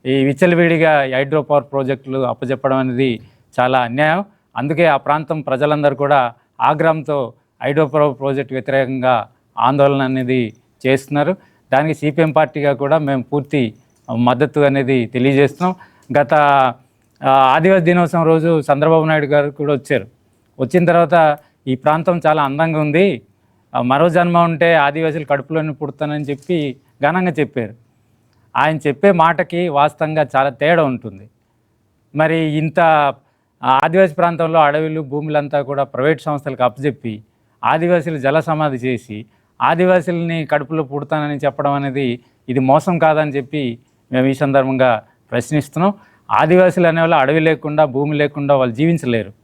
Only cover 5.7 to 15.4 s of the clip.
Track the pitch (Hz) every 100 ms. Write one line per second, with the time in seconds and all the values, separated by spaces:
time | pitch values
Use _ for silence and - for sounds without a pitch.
5.7 | 151 143 131 143 143 123 - _ - 120
6.7 | 151 165 160 147 143 117 - _ _ 120
7.7 | 143 151 151 147 123 139 135 131 131 123
8.7 | 135 131 131 127 120 104 _ _ - 117
9.7 | 143 139 139 131 131 127 127 113 - _
10.7 | _ 131 135 139 147 147 190 _ _ _
11.7 | 135 156 151 147 143 160 151 156 151 143
12.7 | 131 139 156 143 135 123 143 135 147 113
13.7 | - _ _ - 117 123 123 143 151 143
14.7 | 139 127 131 113 123 131 135